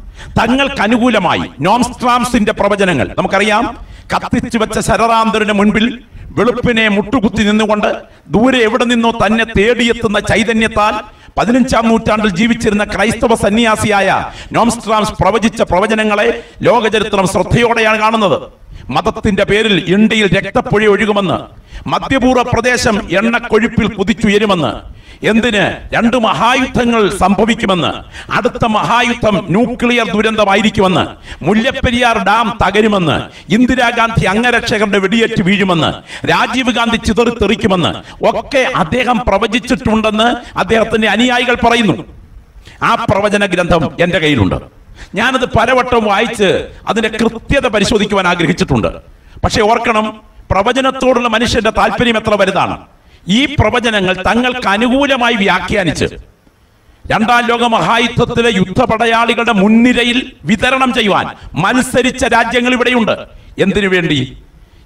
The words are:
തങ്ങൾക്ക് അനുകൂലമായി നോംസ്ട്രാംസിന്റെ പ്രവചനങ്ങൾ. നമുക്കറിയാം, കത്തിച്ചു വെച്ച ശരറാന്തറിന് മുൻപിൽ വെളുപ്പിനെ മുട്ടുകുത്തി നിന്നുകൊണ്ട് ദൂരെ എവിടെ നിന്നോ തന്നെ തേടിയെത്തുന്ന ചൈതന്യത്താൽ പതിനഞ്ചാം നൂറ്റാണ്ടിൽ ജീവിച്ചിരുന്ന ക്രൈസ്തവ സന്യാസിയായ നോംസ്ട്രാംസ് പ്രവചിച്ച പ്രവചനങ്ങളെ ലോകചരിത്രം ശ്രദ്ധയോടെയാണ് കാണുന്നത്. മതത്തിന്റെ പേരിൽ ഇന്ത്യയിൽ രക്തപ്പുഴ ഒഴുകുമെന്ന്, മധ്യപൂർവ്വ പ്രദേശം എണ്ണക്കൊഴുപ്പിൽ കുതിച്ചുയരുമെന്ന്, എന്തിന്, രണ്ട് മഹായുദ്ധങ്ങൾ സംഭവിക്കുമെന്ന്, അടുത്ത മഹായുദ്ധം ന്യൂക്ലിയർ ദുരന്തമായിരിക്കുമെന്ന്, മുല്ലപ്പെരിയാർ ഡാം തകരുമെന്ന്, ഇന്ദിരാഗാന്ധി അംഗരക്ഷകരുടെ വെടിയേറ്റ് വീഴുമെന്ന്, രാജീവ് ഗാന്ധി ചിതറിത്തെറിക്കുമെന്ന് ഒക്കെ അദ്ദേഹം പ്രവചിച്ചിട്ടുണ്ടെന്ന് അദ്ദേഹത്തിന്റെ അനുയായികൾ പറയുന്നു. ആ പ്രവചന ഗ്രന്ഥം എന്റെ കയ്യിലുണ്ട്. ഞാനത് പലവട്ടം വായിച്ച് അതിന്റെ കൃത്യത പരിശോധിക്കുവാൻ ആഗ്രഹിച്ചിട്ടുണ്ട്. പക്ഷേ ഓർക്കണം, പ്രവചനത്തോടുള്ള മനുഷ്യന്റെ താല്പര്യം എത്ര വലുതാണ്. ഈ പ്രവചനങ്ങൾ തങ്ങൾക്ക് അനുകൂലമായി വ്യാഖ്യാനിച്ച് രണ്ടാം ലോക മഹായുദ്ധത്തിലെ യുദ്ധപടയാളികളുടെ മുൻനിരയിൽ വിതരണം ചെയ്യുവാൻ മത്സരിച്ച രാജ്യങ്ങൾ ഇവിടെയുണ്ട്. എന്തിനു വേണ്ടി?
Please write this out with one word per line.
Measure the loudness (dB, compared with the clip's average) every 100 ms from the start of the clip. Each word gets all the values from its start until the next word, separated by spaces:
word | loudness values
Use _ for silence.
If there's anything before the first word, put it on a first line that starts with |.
| -20 -18 -6 -2
തങ്ങൾക്ക് | 0 0 0 0
അനുകൂലമായി | 0 2 2 2 0 -2 -4 -4
നോംസ്ട്രാംസിന്റെ | 0 2 0 -2 0 0 0 0 0
പ്രവചനങ്ങൾ. | 0 -2 0 0 0 -2 -2
നമുക്കറിയാം, | -2 0 0 0 -2 -6 -16 -20 -6 -6
കത്തിച്ചു | -2 -2 0 -2
വെച്ച | -2 -2
ശരറാന്തറിന് | -2 0 2 2 2 0 0
മുൻപിൽ | 2 2 2 -2 -4 -14 -20 -8
വെളുപ്പിനെ | -2 0 0 0 0 2
മുട്ടുകുത്തി | 0 0 0 0 0
നിന്നുകൊണ്ട് | 0 2 2 0 0 -4 -10 -20 -4
ദൂരെ | 2 2 4
എവിടെ | 2 2 0
നിന്നോ | 2 0
തന്നെ | 0 0 0 0 0
തേടിയെത്തുന്ന | 2 2 0 0 -2 -2
ചൈതന്യത്താൽ | 0 0 0 0 0 0 0 -2 -10 -20 -8 -2
പതിനഞ്ചാം | 2 2 2 2 2
നൂറ്റാണ്ടിൽ | 0 0 0 0
ജീവിച്ചിരുന്ന | 0 0 0 0 0
ക്രൈസ്തവ | -2 -2 -2 0 0 0
സന്യാസിയായ | 2 2 2 0 0 0 2 0 -4 -12 -4
നോംസ്ട്രാംസ് | 0 0 -2 -2 -2 -2 0
പ്രവചിച്ച | 0 2 0 0
പ്രവചനങ്ങളെ | 0 0 0 0 0 0 0 -2 -10 -2
ലോകചരിത്രം | 2 2 2 -2 0 0 0
ശ്രദ്ധയോടെയാണ് | 0 0 2 2 2 0 2
കാണുന്നത്. | 0 2 0 0 -4 -18 -20 -18 -6
മതത്തിന്റെ | -2 -2 -2 -2 0
പേരിൽ | 0 0 2 0 2
ഇന്ത്യയിൽ | 2 4 2 2 0
രക്തപ്പുഴ | 0 -4 0 2 2
ഒഴുകുമെന്ന്, | 2 2 0 -2 -4 -8 -18 -18 -14 -6
മധ്യപൂർവ്വ | -4 -2 0 2 2 0
പ്രദേശം | 0 0 0 0 -2 -2 -2
എണ്ണക്കൊഴുപ്പിൽ | 0 -2 0 0 2 0 -2
കുതിച്ചുയരുമെന്ന്, | -2 -2 0 2 2 2 0 -2 -6 -14 -20 -20 -6 0
എന്തിന്, | 0 2 0 -2 -4 -4
രണ്ട് | 0 0 2
മഹായുദ്ധങ്ങൾ | 0 0 0 0 0 -2 0 2 0
സംഭവിക്കുമെന്ന്, | 0 0 2 0 0 0 0 -2 -6 -12 -18 -6
അടുത്ത | -2 -2 -2 -2
മഹായുദ്ധം | 0 0 0 0 0 0 -2 0
ന്യൂക്ലിയർ | 0 0 0 0 0 0
ദുരന്തമായിരിക്കുമെന്ന്, | 0 0 0 2 2 2 2 2 2 -2 -8 -18 -6
മുല്ലപ്പെരിയാർ | 0 0 0 -2 -2 2 2 2 2
ഡാം | 2 0 0 0
തകരുമെന്ന്, | 2 2 2 0 -2 -6 -14 -2
ഇന്ദിരാഗാന്ധി | 2 2 2 0 0 0 0 0
അംഗരക്ഷകരുടെ | 0 0 0 -2 -2 0 0
വെടിയേറ്റ് | 0 0 0 0
വീഴുമെന്ന്, | 0 0 0 0 -2 -4 -12 -8 -2
രാജീവ് | 0 0 -2 -2
ഗാന്ധി | 0 -2 -2
ചിതറിത്തെറിക്കുമെന്ന് | 0 0 0 0 0 0 0 0 0 -4 -12 -2 -2
ഒക്കെ | -2 -2 0 0 -2
അദ്ദേഹം | -2 -2 0 0 0
പ്രവചിച്ചിട്ടുണ്ടെന്ന് | 0 0 -2 -2 -2 0 0 0 0 0 -2 -6 -6
അദ്ദേഹത്തിന്റെ | -2 0 0 0 0
അനുയായികൾ | 2 2 0 0 0
പറയുന്നു. | 2 2 0 -2 -8 -20 -20 -20 -20 -20 -20 -4
ആ | -2 0 0
പ്രവചന | 0 0 0 0
ഗ്രന്ഥം | -2 0 0 0 -2
എന്റെ | 0 0
കയ്യിലുണ്ട്. | 0 0 0 -2 -8 -20 -20 -20 -10 -4
ഞാനത് | -2 0 0
പലവട്ടം | 0 2 0 2 0
വായിച്ച് | 0 0 -2 0 0 0 -4 -10 -4
അതിന്റെ | -2 -2
കൃത്യത | 0 -2 -2 -2 0 0
പരിശോധിക്കുവാൻ | 0 2 0 0 0 0
ആഗ്രഹിച്ചിട്ടുണ്ട്. | 0 0 0 0 0 -2 -6 -16 -20 -20 -6
പക്ഷേ | -2 0
ഓർക്കണം, | 2 2 0 -2 -2 -8 -20 -20 -4
പ്രവചനത്തോടുള്ള | -2 0 0 -2 0 0 2 0
മനുഷ്യന്റെ | 0 0 0 0
താല്പര്യം | 0 0 2 0 0
എത്ര | 0 2
വലുതാണ്. | 2 0 -2 -4 -14 _ _ -14 -2
ഈ | 0 2
പ്രവചനങ്ങൾ | 0 0 0 0 0 0 -2 0
തങ്ങൾക്ക് | 0 0 -2 -2
അനുകൂലമായി | 0 2 2 2 2 0
വ്യാഖ്യാനിച്ച് | 0 0 0 -2 -2 -2 -2 -4 -6 -18 _ _ _ _ _ _ _ -4
രണ്ടാം | 0 2 2 2
ലോക | 0
മഹായുദ്ധത്തിലെ | 0 0 2 0 0 0 0 2 2
യുദ്ധപടയാളികളുടെ | 2 0 0 0 2 2 2 2 0 0
മുൻനിരയിൽ | 2 4 6 4 4 0 -2 -4 -8
വിതരണം | -2 0 2 2 0
ചെയ്യുവാൻ | 2 0 0 -2 -8 -10
മത്സരിച്ച | -2 0 0 0 0 0 -2 0
രാജ്യങ്ങൾ | 2 2 0 0
ഇവിടെയുണ്ട്. | 2 2 2 0 -2 -8 -18 -14 -2
എന്തിനു | 0 2 2
വേണ്ടി? | 0 0 -2 -2 -10 -20 -20 -20 -20